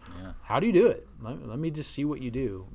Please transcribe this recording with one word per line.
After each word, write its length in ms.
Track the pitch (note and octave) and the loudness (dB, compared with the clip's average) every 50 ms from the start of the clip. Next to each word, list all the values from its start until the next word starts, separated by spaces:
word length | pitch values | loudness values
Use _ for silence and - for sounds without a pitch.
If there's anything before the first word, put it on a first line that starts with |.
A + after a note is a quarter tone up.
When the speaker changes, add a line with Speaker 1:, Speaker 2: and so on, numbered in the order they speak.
| - - - F2 | -12 -14 -14 -12
Speaker 1:
Yeah. 120 | F#2 F#2 - - - | -12 -12 -12 -12 -4
Speaker 2:
How 160 | - G#2+ C3+ | -2 0 2
do 80 | F#3+ | 4
you 60 | A#3 G3 | 6 8
do 140 | A#3+ A#3 | 8 8
it? 200 | - - - - - - - | 8 6 2 -2 -12 -14 -12
Let, 260 | - A2 C#3 D#3+ C#3+ | -10 -10 -8 -8 -8
let 120 | A2 A2 C#3 | -8 -6 -4
me 120 | D#3+ D#3+ | -4 -4
just 200 | D3+ D3+ D3 - | -4 -4 -6 -6
see 120 | - - C#3+ | -4 -2 -2
what 160 | D3 D3 - | -2 -2 -4
you 80 | B2+ B2 | -4 -4
do 380 | A2+ C3 C3+ A2 G2 F#2 F#2+ G2+ - | -2 -2 -2 -2 -4 -6 -10 -10 -10